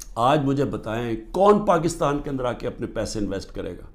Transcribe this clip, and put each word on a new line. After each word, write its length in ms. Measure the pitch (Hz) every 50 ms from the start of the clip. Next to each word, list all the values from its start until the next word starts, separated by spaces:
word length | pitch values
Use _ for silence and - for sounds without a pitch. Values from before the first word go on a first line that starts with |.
| - - - 113
आज 280 | 117 127 143 156 135
मुझे 200 | 135 139 139 139
बताएं 520 | 110 101 104 - 110 107 117 120 117 113 110
कौन 480 | - - - - 190 208 208 208 208
पाकिस्तान 520 | - 180 170 156 170 165 - 170 143 143 147
के 120 | 143 -
अंदर 160 | 135 131 127
आके 220 | 123 117 - - 123
अपने 200 | 110 - 113 104
पैसे 320 | - 110 104 - - 113
इन्वेस्ट 320 | 104 92 95 95 90 -
करेगा? 380 | - 101 92 92 90 82 - - -